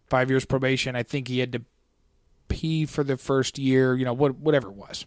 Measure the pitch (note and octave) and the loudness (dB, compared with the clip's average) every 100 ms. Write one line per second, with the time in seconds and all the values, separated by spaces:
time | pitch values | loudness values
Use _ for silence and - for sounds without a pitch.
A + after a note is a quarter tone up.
0 | - C3 B2+ C3 B2+ C3+ C3 C3 C3+ B2 | -2 0 2 2 2 0 2 0 -2 -4
1 | A#2 C#3+ B2+ B2+ B2 A#2+ A#2 _ _ _ | -4 -6 -4 -2 -2 -4 -10 _ _ _
2 | _ _ _ _ - - D#3+ D#3+ D3+ - | _ _ _ _ -8 -4 -2 0 -2 -2
3 | C#3 C3 - C3+ C3 - C3+ C3 C3 B2+ | -2 -2 0 0 0 -2 2 4 4 2
4 | B2+ A#2+ C#3+ C3 D3 D3 G2+ G2 - - | 0 0 0 0 2 2 2 -8 -14 -14